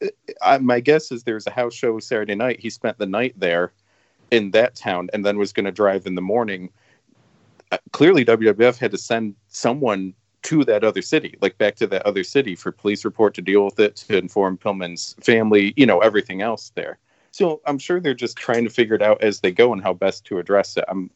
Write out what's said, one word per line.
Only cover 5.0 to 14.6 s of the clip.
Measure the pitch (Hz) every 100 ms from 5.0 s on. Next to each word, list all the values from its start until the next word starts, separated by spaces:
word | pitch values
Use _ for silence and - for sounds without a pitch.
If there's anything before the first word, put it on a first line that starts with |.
| 90
and | 104
then | 101 101
was | 98
gonna | - 101
drive | 92 101 95 92
in |
the | 92
morning. | 92 120 110 95 90 _ _ _ _ _ _ _ _ _ _
Uh, | - -
clearly | - 156 170
W | 117 113 110
W | 101 123
F | 123
had | 113
to | 95
send | - 113 107 - _
someone | - 120 139 123 98 95 - _ _
to | - 156
that | 123 104
other | 107 95
city, | - 156 - -
like, | 98 -
back | 104 -
to | 104
that | 95
other | 104 98
city | 90 139 120
for | 87 90
police | - 101 104
report | 110 - 104
to | -
deal | 90 101
with | 101 -
it, | 104 -
to | - 98
inform | 90 104 95
Pillman's | 92